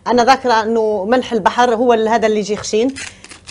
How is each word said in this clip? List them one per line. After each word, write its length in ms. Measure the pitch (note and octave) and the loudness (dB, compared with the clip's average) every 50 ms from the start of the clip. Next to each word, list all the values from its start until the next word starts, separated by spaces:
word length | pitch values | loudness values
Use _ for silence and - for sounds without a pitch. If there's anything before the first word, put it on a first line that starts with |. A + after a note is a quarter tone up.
| - | -6
أنا 180 | - B3 B3 A#3 | -2 0 2 4
ذاكرة 380 | B3 C4+ B3+ - B3 A#3 A3+ G#3+ | 4 2 2 2 0 0 0 0
إنه 420 | A3 A3+ A3+ A3 G#3+ G#3+ G3+ F#3 | 0 -2 0 0 0 -2 -2 0
ملح 280 | G#3 B3 B3+ A#3+ - A#3 | 0 0 0 0 -2 -4
البحر 420 | A3 F3 A3 A3 A#3 B3 B3 A#3 | -2 -2 0 2 2 2 2 2
هو 180 | G#3+ B3+ A#3+ A#3 | 2 2 2 2
ال-، 160 | A3 A3 G#3+ | 2 2 0
هذا 180 | A#3 A#3 G3+ | 0 2 2
اللي 120 | A3 G#3+ G#3+ | 0 0 0
يجي 180 | G3+ F#3+ G#3 | -2 -4 -6
خشين، 380 | G3+ - - - G#3+ A#3 C4+ C4+ - - - - - - - - - - - | -6 -6 -4 -2 0 0 -2 -2 -6 -12 -14 -16 -20 -20 -20 -20 -20 -14 -10